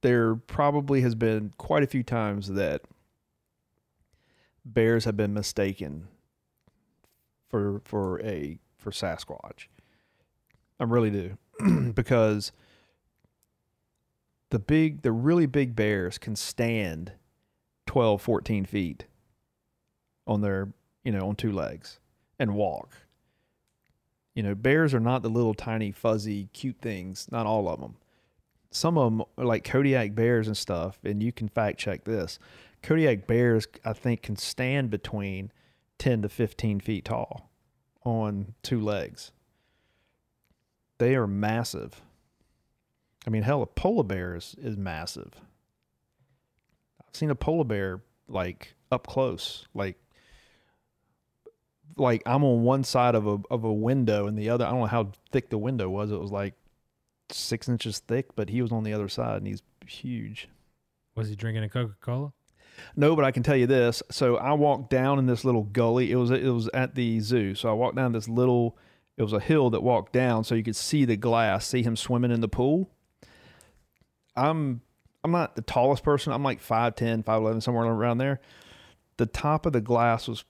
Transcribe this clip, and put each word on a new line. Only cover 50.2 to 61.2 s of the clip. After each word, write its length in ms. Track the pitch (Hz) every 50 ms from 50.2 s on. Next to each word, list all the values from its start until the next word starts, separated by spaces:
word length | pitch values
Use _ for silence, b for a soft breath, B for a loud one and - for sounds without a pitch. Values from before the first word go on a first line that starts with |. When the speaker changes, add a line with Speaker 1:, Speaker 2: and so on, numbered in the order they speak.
| b b b b b b b b b b b b b b _ _ _ _ _ _ _ _ _ _ _ - _ _ _ _ _ _ _ 151 -
Speaker 1:
like, 240 | - 147 123 117 110 -
I'm 180 | - 123 139 147
on 180 | 135 123 117 117
one 200 | 123 131 139 135
side 280 | - - 131 123 123 117
of 120 | 110 104
a, 120 | 104 104 104 101 -
of 120 | 123 120 113
a 80 | 110 107
window 540 | 107 110 117 131 139 123 110 107 104 101
and 100 | 104 107
the 120 | 107 104 110
other, 140 | 120 120 120
I 40 | -
don't 120 | 120 127
know 40 | 117
how 260 | 104 117 117 107 98 98 _ _ _
thick 180 | - 135 - _
the 80 | 117
window 320 | 107 104 123 135 120 98 92
was. 220 | 95 98 104 104
It 80 | 107 92
was, 120 | 85 101
like, 220 | 101 98 101 98 - _ _ _ _ _ _ _ _ _ _ _ _ _ _ _
six 380 | - - - - - 113 -
inches 320 | - 123 113 - 113 101 -
thick, 360 | _ - 120 127 135 _ -
but 120 | - 104 92
he 120 | 107 123
was 100 | 123 113
on 120 | 117 113 110
the 100 | 107 107
other 160 | 107 104 98
side 280 | - - 120 117 107
and 100 | 101 98
he's 160 | 101 101 98 _ _ _ _ -
huge. 600 | - - - - 131 123 113 110 107 107 - - - _ _ _ _ _ _ _ _ _ _ _ _ _
Speaker 2:
Was 120 | 113